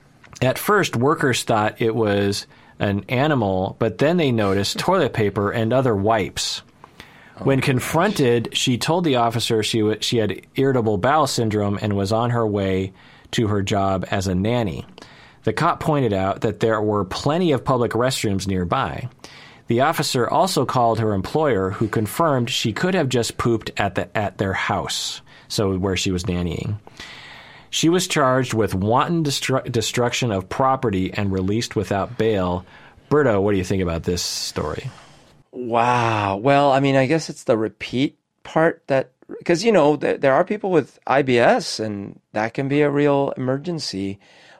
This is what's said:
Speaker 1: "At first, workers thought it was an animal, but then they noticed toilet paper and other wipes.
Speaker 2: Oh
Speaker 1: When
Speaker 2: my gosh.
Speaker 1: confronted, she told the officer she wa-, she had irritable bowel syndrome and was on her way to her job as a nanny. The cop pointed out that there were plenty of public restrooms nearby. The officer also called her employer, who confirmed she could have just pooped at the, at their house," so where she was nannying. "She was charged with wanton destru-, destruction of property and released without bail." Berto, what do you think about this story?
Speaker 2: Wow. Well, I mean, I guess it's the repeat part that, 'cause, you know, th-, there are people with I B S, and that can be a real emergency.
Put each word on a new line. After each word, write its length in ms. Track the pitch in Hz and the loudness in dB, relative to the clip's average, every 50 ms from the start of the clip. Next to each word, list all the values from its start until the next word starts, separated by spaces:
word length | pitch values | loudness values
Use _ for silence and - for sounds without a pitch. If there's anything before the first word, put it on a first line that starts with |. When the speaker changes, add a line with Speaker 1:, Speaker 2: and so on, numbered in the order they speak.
| _ _ _ _ - - - - | _ _ _ _ -20 -18 -6 -2
Speaker 1:
"At 180 | 123 131 - - | 0 0 0 0
first, 380 | - - 208 196 156 - - 120 | 0 2 2 2 2 0 0 0
workers 460 | 123 143 160 - - 131 117 - - | 2 2 2 2 2 0 0 0 0
thought 380 | - 117 107 107 107 - - | 0 2 2 2 0 0 0
it 140 | 117 113 110 | 0 0 0
was 520 | 120 110 104 101 101 101 101 101 - - - - - - - - - | 2 2 2 2 2 2 0 0 -2 -6 -12 -18 -20 -20 -20 -10 -4
an 280 | 107 104 98 101 - - | -2 -2 -2 -2 -4 -2
animal, 680 | 127 123 143 156 147 123 107 98 95 92 92 - - - | -2 0 2 2 2 2 0 0 0 0 -2 -2 -2 -2
but 200 | 117 110 - - | -2 -2 0 0
then 180 | 139 151 175 180 | 2 2 2 2
they 160 | 156 131 120 | 2 2 2
noticed 440 | 110 104 98 95 98 101 - - 202 | 2 2 2 0 0 -2 -2 -4 -4
toilet 360 | - 175 185 190 147 110 - | 0 0 2 2 2 0 0
paper 360 | - 107 98 - 107 101 101 | 0 0 0 0 0 -2 0
and 220 | - 117 110 110 | 0 0 0 0
other 240 | 120 135 127 127 107 | 2 2 2 2 2
wipes. 680 | 98 98 110 113 107 90 71 - - - - - - - _ _ _ - - _ - - - - - - - - - | 2 2 2 2 2 0 -2 -6 -6 -6 -6 -6 -10 -12 _ _ _ -20 -20 _ -20 -20 -20 -20 -20 -20 -20 -12 -4
Speaker 2:
Oh 60 | 95 | -2
Speaker 1:
When 140 | 135 135 131 | 0 0 2
Speaker 2:
my 20 | |
gosh. 40 | - 143 | 2 0
Speaker 1:
confronted, 840 | 131 123 - - - 160 180 214 175 - 139 120 120 120 113 - | 0 0 -2 0 0 0 2 2 2 2 2 2 2 2 0 -2
she 260 | - - - 127 123 110 | -4 -2 0 0 0 0
told 280 | - - 160 185 175 | 0 0 0 0 2
the 100 | 151 127 | 2 2
officer 480 | 120 117 117 113 117 - - 120 110 104 | 2 2 0 0 -2 -2 0 0 0 0
she 180 | - - 113 | 0 0 2
wa-, 140 | 104 107 107 - | 2 2 0 0
she 160 | - - 127 113 | -2 -2 0 0
had 240 | 107 98 - - - - - | 0 0 -2 -6 -12 -8 -2
irritable 420 | - 135 139 131 127 107 110 107 95 | 0 0 2 2 2 2 0 0 0
bowel 280 | 95 127 147 160 147 - | 2 2 2 2 2 2
syndrome 520 | - 127 117 110 104 107 101 101 101 95 | 0 0 0 0 0 0 0 0 -2 -2
and 140 | - 107 101 | -2 -2 -2
was 160 | 98 98 92 | 0 0 0
on 200 | 110 113 120 123 | 0 0 0 0
her 140 | 120 120 113 | 0 0 0
way 460 | 107 101 104 98 95 95 95 95 95 - - - - - - - - | 0 0 0 0 0 0 0 -2 -4 -8 -14 -20 -20 -20 -20 -16 -6
to 160 | - 123 117 101 | -2 0 0 2
her 140 | 104 101 | 0 0
job 440 | 98 - 107 98 98 98 95 92 92 - | 0 0 0 0 0 0 0 -2 -2 -4
as 160 | - 101 92 98 | -4 -2 -2 0
a 80 | 90 | 0
nanny. 500 | 92 98 110 123 123 113 92 71 64 - - - - - - - - - - - - - | 0 0 0 0 0 -2 -4 -6 -8 -12 -14 -18 -20 -20 -20 -20 -20 -20 -20 -20 -8 -6
The 80 | 113 - | -4 -2
cop 260 | - 156 170 147 - | 0 0 0 0 -2
pointed 320 | - 160 151 143 131 110 | -2 0 0 2 2 2
out 300 | 101 95 95 98 - - | 0 0 0 0 -2 -2
that 180 | - 113 101 - | -2 -4 -2 0
there 220 | - 113 110 107 | 0 2 2 2
were 240 | 107 107 104 101 95 | 2 0 0 0 0
plenty 480 | 92 - - - 143 151 175 185 165 135 | -2 -4 -4 -2 0 0 2 2 2 2
of 100 | 113 - | 0 0
public 280 | - 135 120 120 104 - | 0 0 2 0 0 0
restrooms 520 | 113 123 131 131 - - 107 98 95 92 | 0 0 0 0 -2 -2 -2 -2 -2 -2
nearby. 640 | 98 95 92 90 85 123 135 120 80 67 - 120 123 - - - - - - - - - - - - | -2 -2 -2 -2 -2 -2 -2 -2 -2 -6 -8 -10 -12 -14 -16 -20 -20 -20 -20 -20 -20 -20 -12 -6 -2
The 120 | 120 117 | 0 2
officer 460 | 135 156 160 - 147 - - 127 113 - | 2 2 0 0 -2 -2 0 0 0 2
also 360 | - 151 180 180 - 156 127 | 2 2 2 2 0 0 0
called 340 | - - 131 120 113 113 110 | 0 0 2 2 2 2 2
her 140 | 113 107 101 | 0 0 0
employer, 560 | 95 95 - - 151 156 143 117 95 95 95 | 0 -2 -2 -2 0 0 2 0 0 0 -2
who 180 | 104 - 117 104 | -2 -2 -2 -2
confirmed 640 | - 117 110 104 - - 170 156 139 127 120 - | -2 -2 -2 -2 0 0 2 2 2 2 0 -2
she 240 | - - - 117 104 | -2 -2 -2 -2 -2
could 200 | - - 180 190 | -2 -2 0 0
have 140 | 185 147 127 | 0 0 0
just 280 | 127 120 113 - - - | 0 0 0 -2 -2 -2
pooped 340 | - 123 117 110 - - - - | 0 0 0 0 -2 -4 -4 -2
at 180 | 104 98 - | -2 -2 -2
the, 200 | 104 87 - - 110 | -4 -6 -4 -4 -4
at 200 | 104 95 - - | -4 -4 -2 -4
their 160 | 107 95 95 | -2 -2 -2
house," 680 | - - - 107 90 - - - - - - - - - - - - - - | -2 -2 -2 -2 -2 -2 -4 -6 -6 -8 -8 -10 -12 -16 -20 -20 -20 -16 -8
so 300 | - - 104 98 95 92 | -2 0 0 0 0 0
where 180 | 95 98 92 | 0 -2 -2
she 160 | - - 98 | -2 -2 -2
was 120 | 92 90 92 | -2 -2 -2
nannying. 500 | 95 87 87 87 87 - - - - 104 - - - - - - - - - - - - - - - - - - - | -2 -4 -2 -2 -4 -4 -4 -6 -6 -6 -8 -10 -14 -20 -20 -18 -18 -18 -20 -20 -20 -20 -20 -20 -20 -20 -20 -14 -8
"She 180 | - - - 160 | -4 0 2 2
was 180 | 175 185 180 - | 2 2 0 0
charged 460 | - 160 139 127 127 131 131 127 113 | 0 2 4 4 4 2 0 0 0
with 200 | 110 104 95 - | 0 0 0 0
wanton 480 | 92 95 107 117 135 147 156 170 165 156 | 0 0 2 2 2 2 2 0 0 0
destru-, 460 | 143 135 - - - 131 131 - 143 | 0 -2 -2 -2 -2 -2 -2 -2 -2
destruction 600 | 117 117 107 - - 123 120 120 - - 131 117 | -2 -2 -2 -2 0 0 0 0 0 -2 -2 -2
of 180 | 101 95 92 - | -2 -2 -4 -4
property 600 | - - 135 131 135 131 - 113 98 92 92 92 - | -2 0 2 2 2 0 0 0 0 0 -2 -2 -4
and 180 | - 104 98 | -4 -4 -2
released 440 | 95 92 92 95 104 117 117 - - | -2 -2 -2 -2 -2 -2 -4 -4 -4
without 420 | 107 95 - 104 98 90 - 120 - | -4 -2 -2 -2 -2 -2 -4 -2 -2
bail." 480 | 110 113 107 95 92 90 90 90 - - - - - - - _ - - | 0 2 2 2 0 0 -2 -4 -6 -10 -20 -20 -20 -20 -20 _ -6 0
Berto, 320 | 139 151 143 123 104 98 | 2 2 4 4 2 2
what 100 | 98 104 | 2 2
do 60 | 101 95 | 2 0
you 60 | 87 | 0
think 200 | - 101 92 90 | 0 -2 -2 -2
about 200 | 85 82 82 - | -2 -2 -4 -2
this 180 | 92 87 87 - | -2 -2 -2 -4
story? 640 | - - - - - - - 78 76 - - - 127 - - - - - - - _ _ _ _ _ | -6 -6 -8 -8 -8 -6 -6 -6 -6 -6 -8 -10 -12 -12 -16 -20 -20 -20 -20 -20 _ _ _ _ _
Speaker 2:
Wow. 840 | - 127 123 117 117 117 117 123 123 120 117 113 110 107 104 98 98 98 | -12 -10 -6 -2 0 2 2 4 2 2 2 2 0 0 0 0 0 0
Well, 340 | 113 139 139 143 143 139 | 2 4 4 4 6 4
I 80 | 131 139 | 4 4
mean, 160 | 139 139 135 | 4 4 4
I 100 | 135 131 | 4 2
guess 240 | 127 160 160 - - | 2 0 -2 -2 -6
it's 140 | 151 - - | -12 -6 -2
the 120 | - 120 107 | 0 0 0
repeat 600 | 110 95 - - - - 120 123 143 160 - _ _ _ _ _ - | 0 -2 -6 -8 -10 -6 -2 -2 -2 -2 -4 _ _ _ _ _ -12
part 400 | - - 160 160 165 - - _ - | -4 0 2 2 2 0 -2 _ -2
that, 240 | 139 135 - - _ _ _ - - - - | 0 0 0 -2 _ _ _ -16 -16 -6 0
'cause, 200 | - 170 160 208 | 0 0 2 4
you 80 | 233 | 4
know, 240 | 208 180 143 147 151 | 4 6 6 4 4
th-, 240 | 135 127 107 95 - | 2 0 -2 -2 2
there 120 | 143 135 131 | 2 4 4
are 100 | 156 180 | 4 2
people 280 | - 214 208 - 190 | 0 -2 -4 -2 0
with 280 | 180 156 131 - - _ - - | 2 2 0 0 -4 _ -2 0
I 140 | 127 143 | 2 2
B 160 | 143 131 123 117 | 2 4 4 4
S, 400 | 120 170 240 240 160 - - - | 6 6 4 2 0 -4 -6 -6
and 400 | 110 107 104 101 101 - - - _ _ - | -4 -4 -6 -6 -8 -10 -12 -16 _ _ -4
that 200 | 107 107 113 - | -4 -4 -4 -4
can 140 | - 139 135 | -4 -4 0
be 140 | 143 147 | 2 2
a 80 | 147 147 | 2 2
real 440 | 143 143 147 143 139 139 139 - - - | 2 2 2 4 4 2 2 0 -2 -2
emergency. 800 | 127 127 131 143 147 180 170 151 - - - 95 98 98 98 - _ - - - - - - | -2 -2 -2 -2 -4 -6 -6 -6 -6 -6 -6 -6 -4 -6 -6 -10 _ -20 -20 -20 -20 -20 -16